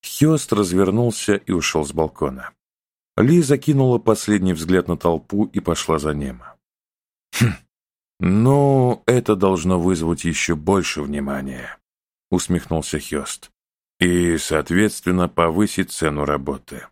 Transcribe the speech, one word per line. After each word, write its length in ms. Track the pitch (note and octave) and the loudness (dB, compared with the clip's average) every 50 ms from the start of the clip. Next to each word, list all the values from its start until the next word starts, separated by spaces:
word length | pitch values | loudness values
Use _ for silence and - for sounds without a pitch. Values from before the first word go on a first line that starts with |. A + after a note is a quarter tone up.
| - | -14
Хест 480 | - - - C#3+ D#3 D#3+ C#3+ - - - | -14 0 2 2 2 2 0 -2 -2 -2
развернулся 800 | G2+ G#2 F2 F2 F#2 G2 F2+ G2 A2+ A#2+ A#2+ G#2+ - - - G2+ | 0 0 0 2 2 2 2 2 0 0 -2 -2 -4 -2 -2 -2
и 160 | G2 _ - | -2 _ -4
ушел 340 | G2 E2+ D#2 - - E2 D2+ | -4 -2 -2 -2 -2 -2 -4
с 60 | C#2+ | -2
балкона. 600 | C#2+ D#2+ D#2+ D#2 - - D#2 C#2 C2 C2 - - _ _ _ _ _ _ _ _ _ _ _ _ _ | -2 -2 -2 -2 -2 -6 -6 -6 -6 -10 -16 -18 _ _ _ _ _ _ _ _ _ _ _ _ _
Лиза 400 | - A2 C3 E3+ F3 D#3+ B2+ C#3+ | 2 4 6 6 4 4 2 0
кинула 420 | C3+ - D#3 D3 C3+ C3 B2+ B2 A2+ | 0 2 0 2 4 4 4 2 2
последний 540 | - A2+ G#2+ - - - G#2 G2 F#2 F#2 F2 | 2 0 0 0 0 0 0 2 2 0 -2
взгляд 340 | D#2 E2 E2+ F#2 F2+ F2 | -2 0 0 0 0 2
на 80 | F2 F2 | 0 -4
толпу 500 | - - E2+ E2+ D#2 - _ G2+ G2+ G#2+ | -2 0 -2 -2 -2 -4 _ -2 -2 -2
и 140 | - - G2+ | -2 -4 -4
пошла 400 | - F2 E2 - - - E2 D2+ | -2 -2 -4 -4 -2 -2 -2 -2
за 140 | C#2+ D#2 D2+ | -2 -4 -4
ним. 280 | D2 C#2+ C2+ B1+ B1 - - - _ _ _ _ _ _ _ _ _ _ _ _ _ _ _ - | -4 -6 -8 -10 -14 -18 -20 -20 _ _ _ _ _ _ _ _ _ _ _ _ _ _ _ 0
«Хм, 180 | - B2 A2+ F2+ - _ _ _ _ _ _ _ _ _ _ _ _ | 0 0 0 0 -6 _ _ _ _ _ _ _ _ _ _ _ _
ну, 840 | - F2 F#2+ G#2 A2+ C3 C#3 C#3+ C#3+ C#3 C#3 C3 B2+ B2 A2+ - _ | 0 2 2 4 4 4 4 4 4 4 4 4 4 2 0 0 _
это 300 | - B2+ B2 A2+ - A2 | 2 2 2 2 2 2
должно 440 | F#2 G2 F#2+ F#2+ E2+ D#2 F2+ F#2 F2 | 2 4 2 2 2 2 0 0 2
вызвать 440 | E2 F#2 F#2+ D#2+ E2 E2 E2+ - - | 2 2 0 0 0 -2 -2 -2 -2
еще 320 | E2+ D#2+ - - - E2+ | -4 -2 -2 -2 -2 -4
больше 460 | D2+ D2+ E2+ G2+ F#2+ F2+ - - D#2 | -2 0 2 2 2 0 -2 -6 -6
внимания», 760 | D2 C#2+ D2 C#2+ C#2 C#2 C#2 C2+ C2+ C2+ C2 B1+ - - - _ _ _ _ _ _ _ _ _ _ _ | -6 -6 -6 -6 -6 -6 -6 -6 -8 -10 -12 -12 -14 -16 -18 _ _ _ _ _ _ _ _ _ _ _
усмехнулся 680 | F#2+ F2+ - - F2+ E2+ - - E2+ D#2+ D2+ - - | -2 -2 0 0 -2 -2 -2 -2 -4 -4 -4 -4 -6
Хест, 540 | D2+ - - D#2 D2 C#2+ - - - - - _ _ _ _ _ _ _ _ _ _ | -8 -6 -6 -8 -6 -6 -8 -12 -14 -16 -20 _ _ _ _ _ _ _ _ _ _
«и, 380 | F2+ F2 F2 F2 F2 F2 E2 | 2 4 4 4 2 2 0
соответственно, 920 | D#2 - - D#2 D2+ D2 - F2 F#2 G#2+ E2+ - - - F2+ F2+ F#2 F2+ | -2 -2 -2 -2 -2 -2 0 2 2 2 2 -2 -4 -2 0 0 0 0
повысить 640 | E2 - - E2+ E2 D#2+ F#2 G#2+ G2+ - - F#2+ - | 0 0 0 0 2 2 0 0 0 0 -4 -6 -6
цену 320 | - - D#2+ D#2 D2 D2 D2 | -4 -4 -2 -2 -2 -2 -2
работы. 640 | C#2+ D2 C#2+ C2+ C#2+ C#2 C2+ _ - - - - - | -2 -2 -4 -4 -6 -8 -8 _ -18 -18 -18 -18 -20